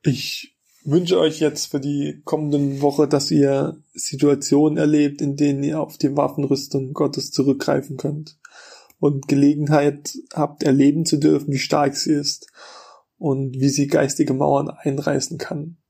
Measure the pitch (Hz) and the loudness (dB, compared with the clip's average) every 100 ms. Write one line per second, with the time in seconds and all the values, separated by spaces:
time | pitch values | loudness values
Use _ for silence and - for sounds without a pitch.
0 | 170 123 - - - _ _ _ 151 156 | 0 -2 -6 -10 -14 _ _ _ 0 0
1 | 175 185 160 151 151 - - 143 139 143 | 2 2 2 2 -2 -2 -6 -6 -4 -4
2 | 147 147 - 156 151 143 139 139 143 143 | -4 -8 -6 -4 0 0 0 0 0 2
3 | 143 143 139 156 139 139 151 165 _ - | 2 2 2 4 4 2 -2 -6 _ -12
4 | - 135 147 139 - 143 151 156 151 151 | -10 0 2 2 2 4 4 2 2 2
5 | 147 143 143 139 147 139 143 156 - - | 2 0 -6 0 0 0 -2 -4 -6 -2
6 | 139 143 139 - 139 139 - 139 131 147 | 0 2 0 0 -2 -2 -2 -4 -4 -2
7 | 143 - - - 135 139 - 143 143 135 | -2 -2 -4 0 2 0 0 -2 -4 -8
8 | 147 147 151 _ _ - - - _ _ | -6 -6 -12 _ _ -20 -20 -20 _ _
9 | 143 139 - 139 143 151 147 156 143 143 | -2 -2 0 4 4 2 2 2 2 -2
10 | - - - - 143 - 147 139 139 151 | -12 -14 -12 -6 -6 -2 2 4 4 4
11 | 160 147 151 147 147 135 - 151 147 143 | 0 2 2 2 0 -4 0 0 0 -2
12 | - 147 143 - - _ - - - - | -2 -2 -2 -8 -16 _ -20 -20 -20 -20
13 | _ _ 156 135 135 131 139 139 143 151 | _ _ -4 -2 -4 0 0 0 0 2
14 | 143 - 147 131 147 139 143 - 151 139 | 0 0 -2 2 2 0 -2 -6 -6 -4
15 | 156 139 - 147 - 156 156 170 | -2 -4 -4 -10 -8 -10 -10 -16